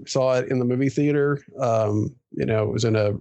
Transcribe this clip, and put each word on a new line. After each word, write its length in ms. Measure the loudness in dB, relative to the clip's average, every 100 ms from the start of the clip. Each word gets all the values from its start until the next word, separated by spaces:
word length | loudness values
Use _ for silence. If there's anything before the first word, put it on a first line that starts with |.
| -4
saw 280 | 0 2
it 160 | 0 0
in 100 | -2
the 60 | 0
movie 240 | 0 0
theater. 500 | 0 0 2 0 -2 -6 -4
Um, 540 | 0 2 2 0 -2 -6 _
you 140 | -6 0
know, 180 | 0
it 100 | 0
was 100 | 0
in 120 | 0 2
a, 160 | 0 -2